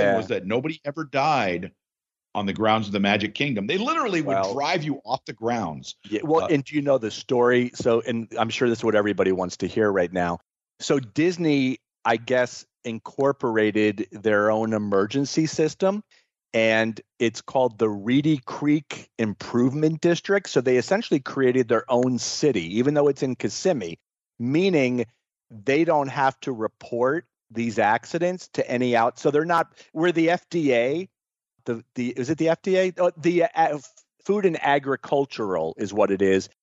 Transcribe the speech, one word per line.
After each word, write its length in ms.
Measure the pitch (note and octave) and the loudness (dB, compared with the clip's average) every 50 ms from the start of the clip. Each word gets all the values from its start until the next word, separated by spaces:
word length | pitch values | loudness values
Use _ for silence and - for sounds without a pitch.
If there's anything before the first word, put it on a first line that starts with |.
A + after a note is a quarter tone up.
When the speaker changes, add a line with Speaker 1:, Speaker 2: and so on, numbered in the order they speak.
| G#2 G2+ | 4 4
Speaker 1:
thing 80 | G2 | 2
was 100 | F#2+ F#2 | 2 0
that 180 | F#2 A2+ F#2+ F2 | -2 -4 -4 -2
nobody 360 | F#2 A2 B2+ C3 D#3 D#3+ - - | -2 -2 -2 -2 -4 -8 -6 -8
ever 220 | D3 C#3 D#3+ D3 | -10 -8 -8 -8
died 680 | C3 C#3 C3+ C#3 D#3 D3+ B2+ G#2+ F#2 F2 F2 F#2 F2+ _ _ _ _ _ _ _ _ _ _ _ _ - | -4 -2 0 0 2 2 2 0 0 -2 -4 -6 -10 _ _ _ _ _ _ _ _ _ _ _ _ -8
on 100 | G#2 G2+ | -6 -4
the 80 | G2 F2 | -4 -2
grounds 340 | - A2 G#2+ A2 A2 G#2+ | 0 2 2 2 2 0
of 60 | G2+ G2 | -2 -2
the 60 | G2+ | 0
Magic 360 | G2 G2+ G#2 G#2 G#2+ G#2 - | 2 2 2 2 0 -2 -4
Kingdom. 320 | - C#3+ D3 B2 G#2 G2 | -4 -4 -2 -2 -4 -4
They 100 | A2+ E3+ | -2 -2
literally 440 | F#3+ A#3 C#4+ E4 E4 C#4+ A3 F3+ E3 | -2 -2 -2 -2 -2 -2 -2 -2 -2
would 140 | D3+ G2 F#2+ | -2 -2 -2
Speaker 2:
Well, 180 | G2 F#2+ G2 G2+ | -2 -2 -2 -2
Speaker 1:
drive 300 | C3+ C#3+ D#3 F#3 F3 D3 | -4 -2 -2 -2 -2 -4
you 180 | D3 C3+ C#3 - | -4 -6 -6 -4
off 180 | G#2+ B2+ - - | -6 -6 -6 -6
the 80 | - B2+ | -12 -12
grounds. 600 | - A2 A#2 A#2+ A#2 G2+ D#2+ D2+ C2+ B1+ - - _ - G2 | -6 -4 -4 -2 -2 -4 -6 -8 -10 -14 -16 -18 _ -12 -6
Speaker 2:
Yeah, 120 | G#2 G#2 - | -6 -4 -2
well, 200 | D3 D#3+ D#3+ - | 0 0 0 2
Speaker 1:
Uh, 40 | |
Speaker 2:
and 160 | - D#3+ C#3 C3+ | 2 0 -2 -2
do 100 | - D3 | -4 -6
you 60 | D3+ | -4
know 160 | C#3 C#3+ C3+ | 0 2 0
the 120 | B2+ A2 G#2 | 0 0 -4
story? 640 | - - - - C3 B2 A#2+ B2 B2 B2 B2 A#2+ - | -8 -8 -6 -2 0 2 4 4 4 2 2 0 -4
So, 280 | - - B2 A2+ A#2 | -2 0 2 2 2
and 260 | - B2+ A#2 A#2 A2+ - G2+ | 0 -2 -4 -4 -6 -6 -4
I'm 120 | A#2 A2 A2+ | -4 -2 -2
sure 180 | G#2+ - C3 | 0 0 0
this 120 | A#2+ A#2 A2 | 0 0 0
is 40 | A2+ | 0
what 120 | A2+ G#2 | 2 2
everybody 360 | G#2 G#2 G#2 G2+ F#2 F#2+ F#2+ | 2 2 2 0 0 2 0
wants 240 | F#2 F2+ F#2 F2+ - | 2 0 -2 -6 -6
to 100 | - G2 | -6 -6
hear 220 | F2 - A2+ G#2+ G#2 | -4 0 0 2 2
right 220 | G2 F#2+ F2 E2+ | 2 2 0 0
now. 280 | F2+ F2+ F2 F2 F2 F2 _ _ _ _ _ _ _ - | 0 -2 -2 -2 -4 -6 _ _ _ _ _ _ _ -10
So 200 | - - D3+ C#3 | -2 0 0 0
Disney, 800 | B2+ G2+ - D3 D#3+ F#3 F3 E3+ E3+ D#3 D3 C#3 C3 C3 C3 - _ _ _ _ - | -2 -4 -2 0 0 0 0 0 0 2 2 2 2 0 -2 -6 _ _ _ _ 0
I 120 | A#2 A#2 | 0 0
guess, 480 | A2+ A#2 A#2 B2+ B2+ B2 - - - - _ _ _ - | 0 0 0 2 2 2 0 -4 -14 -20 _ _ _ -10
incorporated 1200 | A#2+ A2+ A2 - - - - C3+ C#3 C3+ - - A#2 A2 A2 G#2+ G#2+ G2 G#2+ G#2+ G#2+ G2+ G#2 G#2 - | -10 -10 -10 -12 -10 -4 0 0 0 0 0 -2 0 2 2 2 2 2 2 2 2 0 -2 -6 -8
their 380 | - G#2+ G2+ A2 G#2 G2+ G#2 G#2+ | -8 -4 0 2 2 4 4 4
own 240 | A2 A2 A2+ A2 A2 | 2 0 0 -2 -2
emergency 720 | G#2+ G#2 G2+ G2 F#2+ G2+ G#2+ - C#3 C#3+ - - E3+ D#3+ | -2 -2 0 0 0 0 0 0 -4 -4 -2 0 -2 -2
system, 580 | D3+ - - D#3 D#3 - - F#3+ F#3+ G3+ G#3+ - _ _ _ _ _ _ _ _ - - | -2 0 -2 -2 -2 0 0 0 0 0 -2 -8 _ _ _ _ _ _ _ _ -4 0
and 460 | A2+ A2+ A2+ A2 A2 A2+ A2+ G#2+ - - _ _ - | 2 2 4 4 2 2 0 -4 -8 -14 _ _ -2
it's 220 | B2 A2+ A2+ - | -2 -2 -2 -4
called 360 | - - - C3+ B2+ B2+ A2 | -10 -2 0 0 0 0 0
the 120 | G2+ A2+ A2 | 0 0 0
Reedy 480 | G#2 G2+ G2 A#2 B2+ C#3+ D3 D#3+ D#3 C3 - | 0 -2 -2 0 2 2 4 2 0 0 -2
Creek 640 | - - - D3 D3 D3 D#3+ D3 - - - - _ - - | -10 -8 -2 0 2 0 0 -2 -6 -16 -16 -18 _ -6 -4
Improvement 800 | A2+ G#2+ F#2+ - - - - B2+ B2 C3 C3 D3+ D#3 D#3+ D#3+ D3+ | -4 -4 -4 -6 -8 -2 0 2 2 2 2 2 0 0 0 2
District. 480 | - E3+ E3+ - - - G3 G3+ - - | 0 0 0 0 0 -2 -2 -2 -2 0
So 100 | - C#3+ | -2 0
they 160 | A#2+ C3 B2+ | 2 2 2
essentially 420 | B2+ A2+ - F#3+ G#3+ - - E3+ C#3+ | 2 2 0 -2 -2 0 0 -2 -2
created 480 | - - - C#3 C3 B2 B2 C3 A#2+ | -2 -4 -2 0 2 2 2 2 2
their 180 | A2 A#2+ G#2+ - - | 2 2 0 0 0
own 280 | B2+ A#2+ B2+ B2+ B2 | 0 2 2 2 0
city, 600 | A2 - - - - D#3+ D3 A#2+ F#2+ E2 E2 F#2+ A2+ | -2 -4 -6 -4 0 0 2 2 0 -2 -2 -2 0
even 140 | B2 C#3+ D3+ | 0 2 2
though 120 | D3 D3 D3 | 2 2 2
it's 120 | C#3 - | 0 0
in 140 | C#3+ C3 A#2+ | -4 -4 -4
Kissimmee, 640 | - - G#2+ - - - F#3+ E3+ B2 F#2 E2+ D#2+ - _ _ _ _ _ _ _ - | -4 -6 -6 -6 -2 -2 0 0 -2 -4 -8 -10 -14 _ _ _ _ _ _ _ -6
meaning 640 | A#2 B2+ C#3+ E3 F#3+ G3 F3 D3 C3 B2 B2 B2 A2+ A#2 _ _ _ _ _ _ _ _ | -4 0 0 2 2 2 2 2 2 2 0 -2 -4 -6 _ _ _ _ _ _ _ _
they 320 | A2+ G#2+ G2 C3+ C3+ D#3 E3 | -16 -8 -2 0 2 2 2
don't 240 | E3+ D#3+ D3 C#3 | 2 2 0 0
have 320 | C3+ - D3 C3+ C3+ - - | -2 -2 0 0 0 0 -2
to 120 | - - | -8 -8
report 760 | B2+ A2 A2 G#2 _ _ - - A#2+ A#2 B2 C3 D3 F3 - _ _ _ _ _ | -6 -4 -4 -6 _ _ -12 -8 -2 0 0 0 0 -2 -6 _ _ _ _ _
these 260 | A2 A2+ A#2 A#2 G#2 | -6 -4 -4 -2 0
accidents 720 | A2 G#2+ G#2 A2+ A#2+ - - - E3+ F3 F3+ F#3 F3 - - - | 2 2 2 2 0 -2 -4 -4 -2 -2 -2 -4 -4 -12 -8 -4
to 140 | - B2+ - | -4 -2 -2
any 240 | C3 B2 B2+ B2 A#2+ | 0 0 0 2 2
out-, 240 | A2+ A2+ B2+ - - | 2 2 2 0 0
so 100 | - D3+ | -2 2
they're 160 | C#3 D3 D#3+ | 2 2 2
not, 280 | F3 E3+ E3 D#3+ _ _ - - _ | 2 0 0 0 _ _ -20 -20 _
where 200 | - D#3+ E3+ F3 E3+ | -4 0 0 2 2
the 160 | E3+ D#3+ E3 | 2 2 2
F 180 | F3 F3+ _ - | 2 0 _ -4
D 240 | - F3 D3+ C#3 B2 | -4 0 2 2 4
A, 360 | A#2 A#2+ C3 D3 E3+ F#3+ - _ _ _ _ _ _ _ _ _ _ - | 4 2 2 0 -4 -6 -10 _ _ _ _ _ _ _ _ _ _ -8
the, 180 | - A#2 A2+ A#2 _ - | -8 -8 -8 -8 _ -8
the, 160 | B2+ A#2+ B2 | -6 -4 -4
is 200 | B2+ C3+ B2 C3+ | -4 -4 -4 -4
it 80 | D#3+ C#3 | -2 0
the 100 | D#3 D#3+ | 0 0
F 120 | E3 - - | 0 0 0
D 140 | G3+ F#3 | 0 0
A? 160 | F#3 F#3+ F#3 F3 | 2 0 0 0
Oh, 140 | - F3+ F3 - | 0 0 0 0
the, 260 | D#3+ C#3 E3+ F3 E3+ E3 | 0 -2 0 2 2 2
uh, 40 | - - | 2 2
F-, 400 | D#3+ E3 D#3 D3+ C#3+ - - _ _ _ _ _ _ - | 2 0 0 0 -6 -10 -16 _ _ _ _ _ _ -4
Food 220 | - G3+ G#3 F#3+ | -2 -2 2 2
and 100 | F#3 D#3+ D3 - | 0 0 0 0
Agricultural 1120 | C#3+ C#3+ D3 C3+ C#3 C3 - - - D3+ C#3+ C#3 - - - A2 G2 F2+ E2 D#2+ - - | 2 2 2 2 -2 -4 -4 -2 -2 0 0 0 -2 -4 -6 -4 -2 -2 -2 -2 -4 -4
is 160 | - A2 F#2+ G2+ | -6 -6 -4 2
what 160 | G#2+ G#2 G2 | 2 2 2
it 120 | G2 F#2 G2 | 4 2 4
is. 260 | F#2+ F#2+ F#2+ - - _ _ | 4 4 2 0 -2 _ _